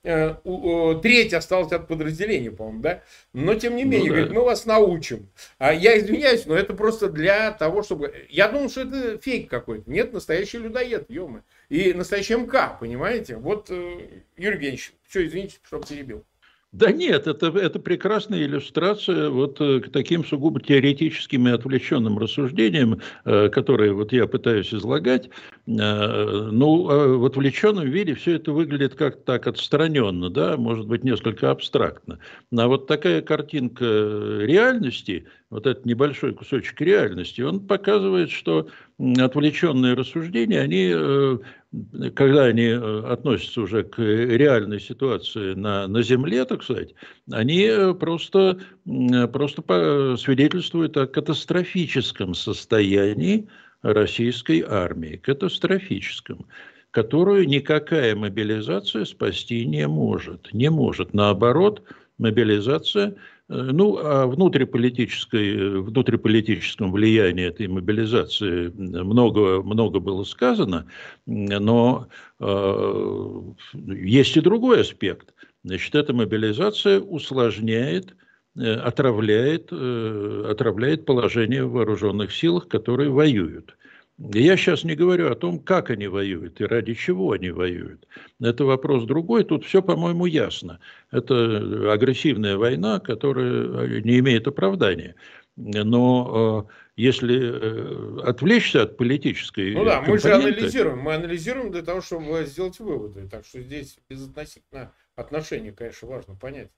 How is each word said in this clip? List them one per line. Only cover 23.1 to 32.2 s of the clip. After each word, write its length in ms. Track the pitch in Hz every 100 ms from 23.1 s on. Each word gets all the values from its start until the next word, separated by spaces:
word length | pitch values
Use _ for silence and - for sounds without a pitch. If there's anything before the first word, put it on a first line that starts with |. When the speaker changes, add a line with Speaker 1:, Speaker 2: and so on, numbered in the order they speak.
| -
Speaker 2:
э, 240 | - 104 104
которые 440 | - - 123 104
вот 200 | 98 107
я 160 | 127 104
пытаюсь 440 | 113 - 110 95
излагать. 580 | 110 110 147 202 262 - - - - -
Э, 840 | 110 104 104 104 107 107 101 107
ну, 360 | 110 147 160 180
э, 280 | 143 143 131
в 80 |
отвлеченном 680 | 127 135 139 - 214 202 143
виде 240 | 165 196
все 220 | 131 - 160
это 160 | 160
выглядит 420 | 147 156 143 139
как-то 260 | - 147 -
так 260 | - 123 131
отстраненно, 800 | - - 147 160 147 104 90 87
да, 260 | 110 175 151
может 300 | 117 113 107
быть, 160 | 120
несколько 480 | 127 107 113 110 135
абстрактно. 680 | 135 - - 87 73 - -